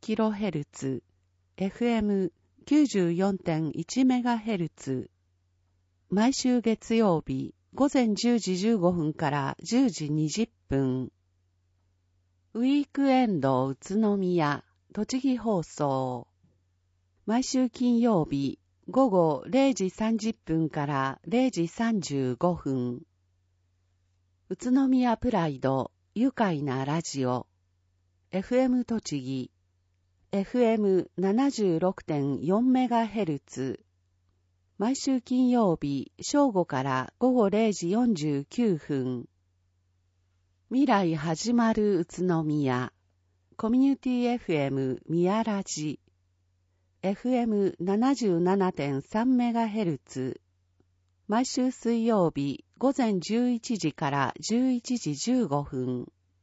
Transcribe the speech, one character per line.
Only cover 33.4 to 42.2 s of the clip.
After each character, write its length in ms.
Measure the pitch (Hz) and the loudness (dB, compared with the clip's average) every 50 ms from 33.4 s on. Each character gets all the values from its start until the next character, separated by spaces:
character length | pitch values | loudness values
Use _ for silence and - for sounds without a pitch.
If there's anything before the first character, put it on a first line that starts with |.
| - _ - - 131 135 - - _ _ _ _ _ _ _ _ _ _ _ _ _ _ _ _ _ _ _ - | -8 _ -10 -6 -6 -6 -6 -8 _ _ _ _ _ _ _ _ _ _ _ _ _ _ _ _ _ _ _ -4
毎 200 | 202 233 269 - | -2 -2 -2 -2
週 240 | - 285 262 254 | 0 0 0 0
金 260 | - - 254 254 254 247 | 0 0 0 2 4 4
曜 300 | 247 240 226 190 160 - | 4 4 4 4 2 0
日、 300 | - 143 143 135 - - - - | -2 -4 -4 -4 -6 -8 -12 -14
正 320 | - - - 294 285 269 | -6 0 2 4 4 4
午 140 | 208 185 170 | 2 0 0
か 180 | - - 131 131 | 0 -2 -2 -2
ら 300 | 139 131 131 127 - - - | 0 0 -2 -2 -4 -4 0
午 120 | 240 254 | 2 2
後 180 | 254 247 214 196 | 4 4 4 4
零 220 | 190 208 226 220 | 4 2 2 2
時 180 | 202 - 170 170 | 0 -2 -2 -2
四 240 | 190 226 254 240 220 | 0 2 2 2 2
十 300 | 156 147 151 147 139 139 - | 0 0 -2 -2 -2 -4 -4
九 260 | - - 240 220 180 | -2 0 2 2 2
分。 540 | 147 - - 151 139 127 127 127 120 123 - _ _ _ _ _ _ _ _ _ _ _ _ _ _ _ _ _ _ _ _ _ _ _ _ _ _ _ - | 0 -2 -4 -4 -2 -2 -2 -4 -6 -8 -12 _ _ _ _ _ _ _ _ _ _ _ _ _ _ _ _ _ _ _ _ _ _ _ _ _ _ _ -4
未 160 | 220 262 285 254 | 0 2 4 4
来 280 | 220 196 190 165 165 | 4 4 4 2 0
始 380 | 156 147 170 160 - - 220 240 | -2 -2 -4 -4 -2 -2 0 2
ま 180 | 233 233 226 | 2 2 2
る 280 | 220 220 214 208 202 160 | 2 2 2 2 2 0
宇 280 | 175 - - - | -2 -4 -4 -4